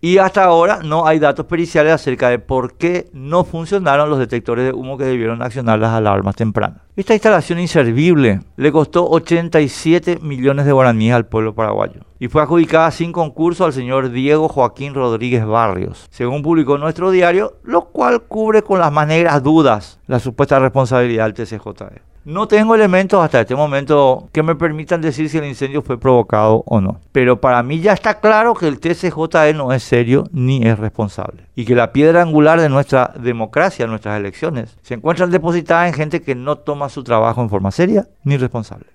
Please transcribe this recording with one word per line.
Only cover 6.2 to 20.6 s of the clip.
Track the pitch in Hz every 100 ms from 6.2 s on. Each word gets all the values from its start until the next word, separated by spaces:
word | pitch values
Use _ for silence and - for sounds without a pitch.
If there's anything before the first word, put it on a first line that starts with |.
| 98
tempranas. | 98 113 104 104 - _ -
Esta | 196
instalación | 214 220 190 - 170
inservible | 175 165 120 117 165 160 127 98 - -
le | 139
costó | 156 147 175 175
ochenta | 160 165 170 170 160
y | 143
siete | - 165 170 170 175
millones | 160 135 131 139 143
de |
guaraníes | 135 131 113 110
al | 120 117
pueblo | 110 110
paraguayo | 107 110 104 101 - - _
y | 123
fue | 156
adjudicada | 151 170 160 160 160
sin | - 170
concurso | 170 156 - 165 170
al | 180
señor | 135 123 131 131
Diego | 120 135 151 156
Joaquín | 147 123 - 143
Rodríguez | 139 127 110 123 120 107
Barrios, | 110 113 92 95 92 -
según | - 123 143
publicó | 147 165 131 143
nuestro | 151 160 185
diario, | 185 175 180 208 -
lo | - 339 -
cual | - 247 240
cubre | - 220 220 214
con | 208 196
las | 165
más | 147 151
negras | 160 170 147
dudas | 131 160 143 107 - - -
la | 127
supuesta | 120 117 143
responsabilidad | 139